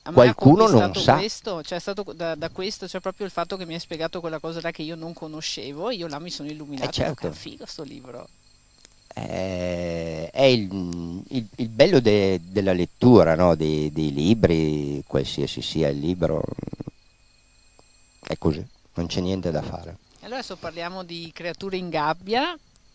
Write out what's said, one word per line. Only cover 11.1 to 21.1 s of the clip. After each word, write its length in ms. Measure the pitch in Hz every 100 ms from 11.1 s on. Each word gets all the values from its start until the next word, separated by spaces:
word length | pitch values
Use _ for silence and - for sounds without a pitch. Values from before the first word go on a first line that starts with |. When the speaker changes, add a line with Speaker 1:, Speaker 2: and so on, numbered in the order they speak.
| 87 -
Speaker 2:
il, 180 | 131 110 -
il 140 | 117
bello 300 | 113 165 165
de-, 420 | 113 104 98 92
della 300 | 85 98 95
lettura, 600 | 90 87 - 123 117 80
no? 220 | 80 90 80
Dei, 360 | 78 76 76
dei 220 | 76 78
libri, 920 | 71 80 113 90 82 78 76 71 71 -
qualsiasi 560 | 69 67 - 69 -
sia 240 | - - 76
il 100 | 69
libro, 460 | 76 90 82 80 - - - - - - _ _ _ _ _ _ _ _ _ _ _ _
è 160 | - 80
così, 260 | 82 76 - _ _
non 140 | - 87
c'è 120 | -
niente 280 | 90 95 87
da 140 | 78
fare. 340 | 76 85 85 82 _ _
Speaker 1:
E 60 | 190
allora 120 | 254
adesso 200 | - 185
parliamo 460 | 170 165 170 185
di 280 | 180